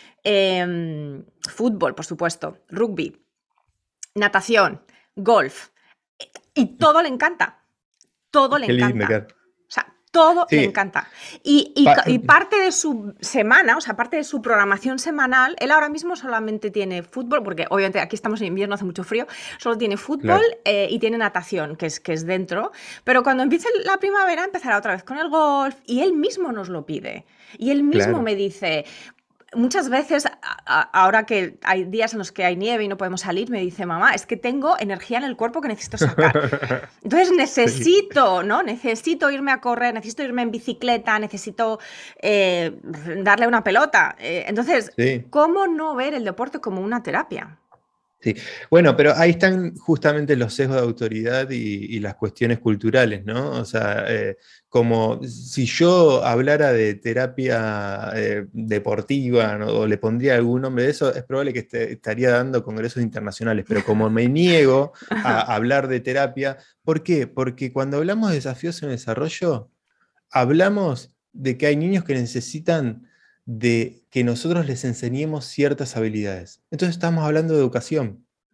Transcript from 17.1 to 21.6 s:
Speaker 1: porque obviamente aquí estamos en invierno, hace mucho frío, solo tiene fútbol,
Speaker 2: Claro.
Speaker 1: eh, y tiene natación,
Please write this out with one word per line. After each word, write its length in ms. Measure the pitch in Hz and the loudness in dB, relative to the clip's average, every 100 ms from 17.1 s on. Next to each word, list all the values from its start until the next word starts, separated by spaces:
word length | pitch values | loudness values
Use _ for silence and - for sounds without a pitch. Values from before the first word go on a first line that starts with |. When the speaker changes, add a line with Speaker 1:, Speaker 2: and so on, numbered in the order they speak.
| 254 240 285 | -10 -2 -2
Speaker 1:
porque 240 | 202 165 - | -2 -6 -2
obviamente 300 | 196 190 185 | 0 0 0
aquí 160 | - 214 | -4 -4
estamos 240 | 214 214 | -4 -4
en 60 | 190 | -4
invierno, 260 | 190 202 | -4 -4
hace 100 | 202 | -4
mucho 200 | 185 175 | -6 -8
frío, 220 | 180 226 294 - - - | -4 -4 -6 -12 -16 -6
solo 180 | 247 226 | -4 -2
tiene 200 | 220 202 | -2 -4
fútbol, 240 | - 294 | -4 -4
Speaker 2:
Claro. 200 | - 392 453 - | 2 4 2 0
Speaker 1:
eh, 220 | - 202 196 | 0 0 0
y 80 | 220 | -2
tiene 200 | 220 233 | -2 0
natación, 580 | 202 180 - 180 | -2 -4 -4 -6